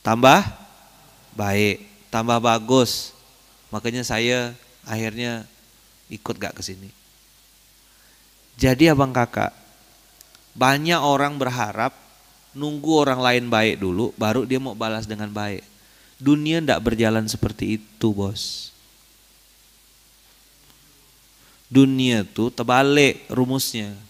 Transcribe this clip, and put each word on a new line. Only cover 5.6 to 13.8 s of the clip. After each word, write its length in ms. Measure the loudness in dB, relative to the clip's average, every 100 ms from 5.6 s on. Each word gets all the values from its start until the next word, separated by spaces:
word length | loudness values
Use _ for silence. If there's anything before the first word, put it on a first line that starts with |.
| _ _ _ _ _
ikut 320 | -16 -10 -8
gak 160 | -10
ke 80 | -10
sini." 240 | -14 -14 -18 -20 _ _ _ _ _ _ _ _ _ _ _ _ _ _ _
Jadi 320 | 0 2 4 4
abang 240 | 4 2
kakak, 400 | 0 -2 -2 -4 -6 -20 _ _ _ _ _ -20 -20 _
banyak 480 | 0 2 2 0 0
orang 320 | 2 2 0
berharap 560 | -2 -4 -4 -6 -4 -6 -6 -20 _ _ _ _
nunggu 400 | -10 -8 -6 2
orang 240 | 2 4 2
lain 260 | 2 2 2
baik 320 | 2 2 0